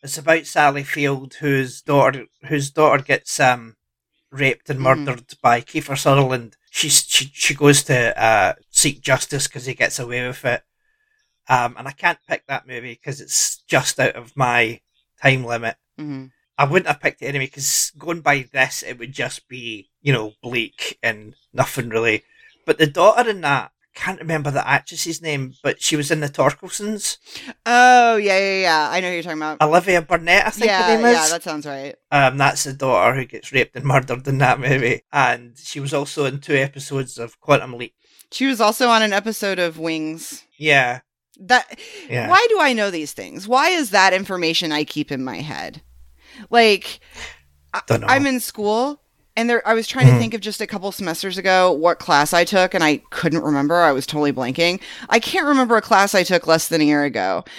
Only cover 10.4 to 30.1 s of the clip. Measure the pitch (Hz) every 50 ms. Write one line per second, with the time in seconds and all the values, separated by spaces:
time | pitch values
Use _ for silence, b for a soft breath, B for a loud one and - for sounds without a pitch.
10.4 | - 127 120 - _ _ _ _ _ _ _ _ _ _ _ _ _ _ _ _
11.4 | _ - 131 123 120 120 123 - 120 135 143 - - 175 165 - _ - 165 -
12.4 | _ - 139 - - 127 127 120 120 127 117 - - 143 135 143 - - - -
13.4 | - - - - _ - - 131 - - - - 127 120 - 117 120 - - 135
14.4 | 131 123 120 120 113 110 113 - _ _ _ _ _ _ _ - - 139 131 131
15.4 | 123 117 120 113 117 113 - _ _ _ _ - 156 151 139 135 131 131 _ _
16.4 | _ _ _ - 143 139 160 185 175 160 143 - - 139 - - - 131 143 139
17.4 | 131 127 - 139 131 - - - - - - 147 143 165 170 170 156 156 143 139
18.4 | 127 - - 135 131 131 - - - - 127 123 117 131 135 - 123 - - -
19.4 | _ - 127 120 120 117 110 101 95 _ _ _ - 143 135 113 107 107 107 _
20.4 | - 120 123 120 113 - _ - - - - _ - 117 110 104 107 107 - _
21.4 | _ _ - 120 127 - - 135 117 120 110 113 113 117 107 104 b b b b
22.4 | b b b b - - 151 - 156 147 143 175 175 208 - 233 240 233 202 190
23.4 | 165 143 143 127 95 - _ _ _ _ - - - 185 - - 165 160 160 156
24.4 | 139 143 135 135 - - 139 139 - - 165 151 - 165 160 - 165 160 147 139
25.4 | 135 131 131 _ - 139 - - - - 160 151 143 143 170 156 151 139 143 -
26.4 | 135 135 139 - - 180 - - 208 208 220 202 - - - - B B B B
27.4 | B 277 B B - 233 240 240 247 254 247 247 240 233 226 214 208 202 190 190
28.4 | 196 196 190 190 190 175 160 156 151 127 143 180 185 180 180 170 160 175 156 156
29.4 | 151 156 151 - 156 151 160 180 175 196 180 175 165 -